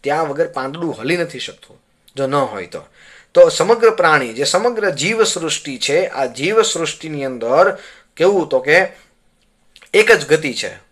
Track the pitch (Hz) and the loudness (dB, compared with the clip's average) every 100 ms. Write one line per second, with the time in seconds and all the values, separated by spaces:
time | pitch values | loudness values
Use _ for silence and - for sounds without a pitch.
0 | - 151 156 139 165 - 135 151 170 110 | -2 -2 -2 -2 -4 -4 -8 -6 -8 -6
1 | 117 175 160 127 - - - - _ _ | -4 -2 -4 -8 -14 -14 -20 -20 _ _
2 | _ 135 135 143 127 104 90 80 73 _ | _ -6 -2 0 -2 -6 -10 -14 -16 _
3 | - - _ - 170 - 170 226 226 226 | -20 -20 _ 6 6 6 0 4 4 4
4 | 170 147 123 113 139 180 233 226 202 151 | 2 2 0 -4 0 0 0 -2 -4 -2
5 | 160 226 190 175 160 - - 127 - 147 | -4 0 0 0 -6 -6 -8 -8 -2 0
6 | 185 - 131 120 156 220 214 165 156 - | -2 -2 -6 -4 -2 0 0 -2 -6 -8
7 | 160 147 135 123 113 139 196 - - - | -10 -8 -8 -6 0 4 2 2 -14 -20
8 | _ - 170 202 160 131 143 165 190 - | _ 0 2 2 0 -2 2 2 2 -6
9 | _ _ _ _ _ _ _ - - - | _ _ _ _ _ _ _ -20 -2 0
10 | 214 208 151 156 156 113 98 - _ | 4 4 4 0 0 -8 -10 -12 _